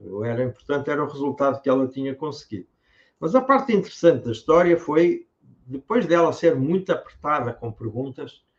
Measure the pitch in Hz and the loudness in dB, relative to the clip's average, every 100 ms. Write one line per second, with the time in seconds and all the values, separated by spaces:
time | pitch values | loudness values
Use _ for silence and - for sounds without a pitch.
0 | 98 98 113 117 127 - - 143 147 147 | -12 -6 -4 -2 -4 -6 -4 -4 -2 -2
1 | 143 139 139 131 139 131 139 131 131 135 | -4 -4 -6 -2 -2 0 0 0 0 -4
2 | 135 135 156 - - 104 - _ _ _ | -8 -6 -8 -10 -12 -14 -14 _ _ _
3 | _ - 160 247 254 269 - 208 - - | _ -8 0 2 4 2 2 0 0 2
4 | 170 135 120 113 - 160 175 165 - 151 | 4 4 0 -4 2 4 4 2 2 2
5 | 175 170 - _ _ _ 127 135 - 240 | 2 0 -8 _ _ _ -14 -12 -4 -2
6 | 165 170 165 - 165 139 135 185 185 160 | 2 2 2 2 2 2 0 -2 -2 -4
7 | - - 147 151 120 - 117 - 110 110 | -6 -10 -4 -2 -4 -8 -12 -10 -10 -8
8 | 135 127 139 - _ | -10 -10 -16 -18 _